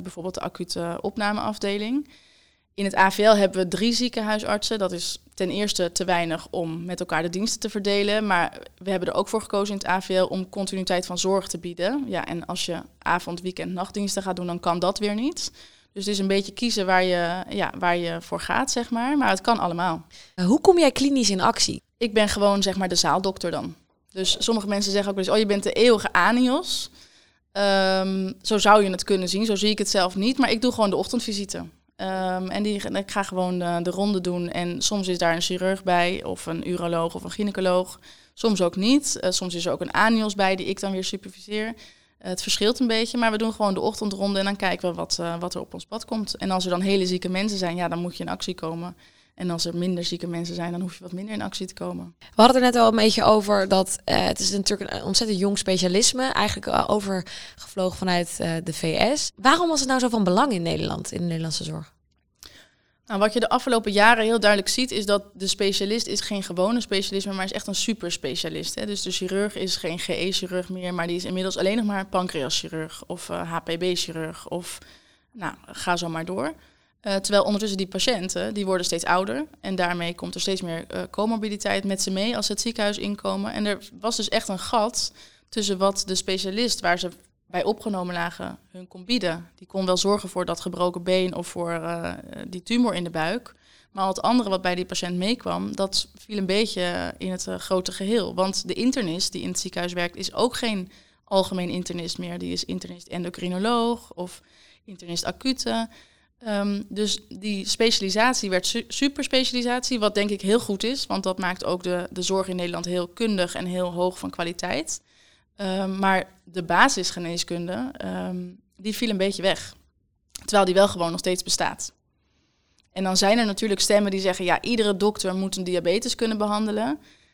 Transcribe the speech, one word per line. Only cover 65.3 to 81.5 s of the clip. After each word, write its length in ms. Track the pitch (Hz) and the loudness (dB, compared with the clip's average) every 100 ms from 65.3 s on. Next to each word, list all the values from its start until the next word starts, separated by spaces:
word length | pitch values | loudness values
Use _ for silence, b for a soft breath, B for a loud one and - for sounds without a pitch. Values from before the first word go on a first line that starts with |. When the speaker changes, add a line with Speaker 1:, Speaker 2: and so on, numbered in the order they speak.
Speaker 1:
de 140 | - 190 | -6 -4
specialist 600 | - 196 196 202 226 226 | 0 0 0 0 -2 -2
is 140 | 208 | -4
geen 220 | - 202 | -4 -4
gewone 380 | 190 175 190 240 | -4 0 2 0
specialist 440 | - 196 196 196 196 | 0 -2 -2 -4 -4
meer, 100 | 190 | -4
maar 100 | 190 | -4
is 60 | |
echt 160 | 214 - | -6 -4
een 80 | 190 | -2
superspecialist, 1000 | - 214 175 175 143 175 165 160 156 - | -2 -2 -4 -6 -4 -4 -4 -6 -6 -6
hè. 100 | 214 | -6
Dus 160 | 202 | -4
de 100 | 185 | -4
chirurg 440 | 180 185 190 208 - | -4 -2 -2 -2 -2
is 200 | 185 - | -4 -4
geen 240 | 175 175 | -4 -4
G 80 | - | -4
E-chirurg 640 | - 180 185 180 185 180 | -2 -2 -2 -2 -4 -6
meer, 240 | 185 180 | -6 -6
maar 140 | 180 170 | -4 -4
die 80 | 175 | -4
is 100 | 190 | -4
inmiddels 320 | 185 190 180 | -4 -2 0
alleen 200 | 190 220 | 0 2
nog 80 | 214 | 0
maar 200 | 202 190 | -2 -2
pancreaschirurg 1000 | 190 180 156 135 - - 160 156 - - | -2 -2 -2 -2 -4 -4 -6 -8 -10 -12
of, 220 | 175 - | -10 -6
eh, 220 | 170 170 | -6 -4
H 60 | 165 | -6
P 200 | - 170 | -4 -2
B-chirurg 680 | 180 175 - 165 160 175 - | -2 -2 -4 -6 -8 -10 -10
of, 300 | 175 175 - b b b b b | -8 -8 -14 b b b b b
nou, 220 | 226 170 - - | -10 -10 -10 -14
ga 320 | - - 175 | -6 -2 -2
zo 120 | 175 | -2
maar 160 | 160 170 | -6 -6
door. 280 | 190 285 320 b b b b | -4 -6 -8 b b b b
Eh, 160 | 208 196 | -4 -2
terwijl 280 | 196 202 | 2 4
ondertussen 340 | 202 208 214 190 | 4 2 0 -2
die 100 | 190 | -4
patiënten, 640 | 190 254 220 185 - 202 | 0 0 0 -2 -4 -4
die 120 | 208 190 | -2 0
worden 200 | 185 175 | 0 0
steeds 200 | 170 - | -2 2
ouder 400 | 175 196 254 311 - | 2 2 -2 -6 -8
en 140 | - 185 | -6 -2
daarmee 400 | 175 175 170 175 | 0 0 -4 -6
komt 200 | 175 185 | -8 -4
er 60 | |
steeds 200 | 196 190 | -2 -2
meer, 240 | 180 165 - | -4 -6 -8
eh, 140 | - 180 | -8 -6
comorbiditeit 720 | - 214 226 214 | -2 0 0 -2